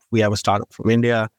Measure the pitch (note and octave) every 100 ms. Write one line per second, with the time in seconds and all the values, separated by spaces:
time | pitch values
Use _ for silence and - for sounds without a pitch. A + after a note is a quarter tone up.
0 | _ A#2 G#2 G#2 - G2+ - - A2 A#2
1 | A#2+ A#2 A2